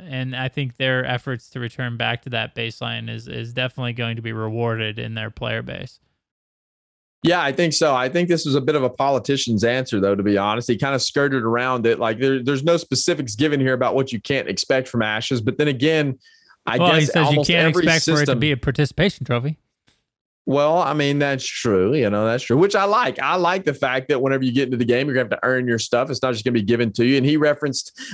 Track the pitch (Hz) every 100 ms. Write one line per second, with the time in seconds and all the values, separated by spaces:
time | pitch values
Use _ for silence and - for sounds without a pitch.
0 | 139 131 131 127 131 - 135 - 131 127
1 | 127 123 - 123 - 131 117 - 123 117
2 | 117 123 - 120 113 - 117 - 120 117
3 | 113 113 120 123 117 123 127 - 123 117
4 | 117 113 113 110 110 113 117 113 110 107
5 | 117 110 110 - 117 113 120 - - -
6 | _ _ _ _ _ _ _ _ _ _
7 | _ _ 160 175 143 135 170 - 156 127
8 | 131 175 175 165 151 139 135 147 127 -
9 | 139 135 - 139 - 107 117 127 127 107
10 | 98 101 101 98 104 110 120 110 139 135
11 | - 143 143 135 113 117 127 123 113 92
12 | 113 113 135 135 123 139 156 170 - 135
13 | - 160 127 104 151 143 131 127 123 120
14 | 135 110 - 135 92 98 - 131 127 120
15 | 107 107 - 127 107 110 151 127 151 160
16 | 147 - _ _ _ _ - 123 175 160
17 | 147 170 147 151 143 170 160 170 165 165
18 | 160 151 143 120 151 131 - 131 147 -
19 | 190 - 131 120 139 156 _ _ _ _
20 | _ _ _ _ - 139 147 170 147 151
21 | 143 143 143 131 - - 120 95 95 151
22 | 107 104 110 123 - 127 202 202 196 220
23 | 190 - 139 180 170 190 170 139 135 131
24 | 131 139 135 135 131 120 127 123 120 120
25 | 147 127 117 - 127 127 123 113 - 120
26 | 135 127 131 117 123 120 101 117 117 -
27 | 120 139 135 156 151 147 147 123 - -
28 | 269